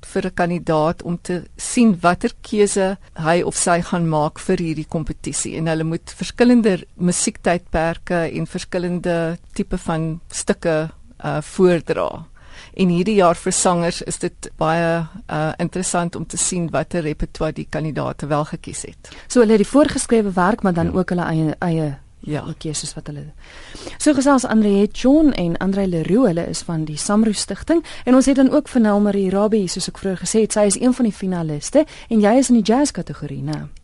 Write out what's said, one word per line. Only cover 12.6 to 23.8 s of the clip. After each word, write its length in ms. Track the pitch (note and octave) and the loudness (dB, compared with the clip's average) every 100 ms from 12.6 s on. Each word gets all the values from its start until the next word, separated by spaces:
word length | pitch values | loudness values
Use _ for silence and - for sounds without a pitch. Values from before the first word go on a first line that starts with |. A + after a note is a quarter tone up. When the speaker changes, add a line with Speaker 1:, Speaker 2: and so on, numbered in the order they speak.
| - | -10
Speaker 1:
En 140 | - F#3 | -2 0
hierdie 260 | F3 F#3 | 2 2
jaar 220 | G#3 F3 E3+ | 4 4 4
vir 160 | F#3 | -2
sangers 500 | - F#3+ F3 E3+ - | 0 2 2 0 -4
is 160 | - - | -8 -6
dit 320 | F3+ - - - | -8 -8 -12 -4
baie, 500 | D#3 E3 E3+ E3+ D#3+ G3 - | -2 0 0 -2 -4 -12 -8
uh, 220 | D#3 D#3 - | -4 -4 -4
interessant 600 | E3+ F3+ F#3 F3+ F3 - | -6 -4 -4 -2 -2 -6
om 100 | D#3+ | -8
te 100 | G#3 | -6
sien 340 | - F#3 E3 | -4 -4 -2
watter 320 | C#3 D#3 F3 | -4 -2 -4
repertoire 500 | D3+ D3+ - - D#3 | -4 -4 -6 -4 -6
die 140 | D#3 - | -6 -8
kandidaate 560 | D3+ D#3 D3 C3 - C#3+ | -6 -6 -4 -6 -6 -4
wel 180 | D3 | -2
gekies 380 | D#3 E3+ - - | -2 -8 -12 -12
het. 280 | - - - - - | -14 -16 -20 -18 0
Speaker 2:
So 140 | B3+ | 4
hulle 120 | A3 | 6
het 100 | A3 | 6
die 60 | G3+ | 4
voorgeskrewe 600 | C4+ D4+ C4+ - A3+ G3+ | 4 4 2 0 0 2
werk, 300 | F#3 F3+ A#3 | 2 2 2
maar 120 | G3 | 0
dan 120 | E3+ E3+ | 0 0
Speaker 3:
Ja. 60 | |
Speaker 2:
ook 160 | F#3 F3+ | 0 -2
hulle 140 | F3 | -2
eie, 320 | E3+ D#3+ D#3 - | -2 0 0 -2
eie 400 | F3 D#3+ D3+ C#3 - - | -2 -2 -2 -6 -14 -16
Speaker 1:
Ja. 240 | - D3 - D#3+ | -8 -8 -8 -10
Speaker 2:
keuses 360 | D#3+ D3 D3+ | -8 -8 -10
wat 120 | - D#3 | -12 -12
hulle 260 | D3 D3 - - - - - | -12 -14 -18 -20 -20 -18 -16